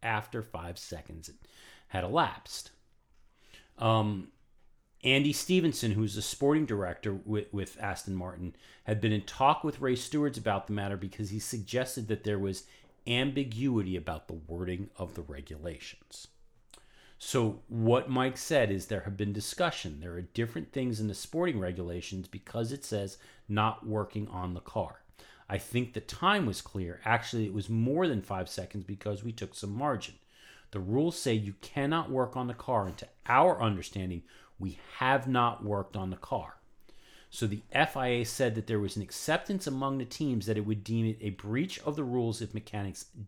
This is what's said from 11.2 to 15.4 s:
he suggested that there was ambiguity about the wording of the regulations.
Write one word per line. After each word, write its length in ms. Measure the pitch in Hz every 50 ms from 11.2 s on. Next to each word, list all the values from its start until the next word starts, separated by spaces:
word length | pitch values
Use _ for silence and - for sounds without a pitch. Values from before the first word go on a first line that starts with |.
| 107 95
he 80 | 104 107
suggested 680 | - - 123 110 98 - 120 123 127 127 - 127 110 107
that 160 | 107 101 -
there 140 | 107 104 95
was 260 | 98 95 92 - - - - - - - _ _ -
ambiguity 880 | 117 120 123 135 143 135 143 135 120 110 113 135 135 120 107 95 92 92
about 320 | 87 78 87 80 76 - -
the 60 | 85
wording 560 | 82 78 76 85 87 92 90 90 90 101 - -
of 180 | - 92 82 -
the 80 | 85
regulations. 1080 | 76 76 71 69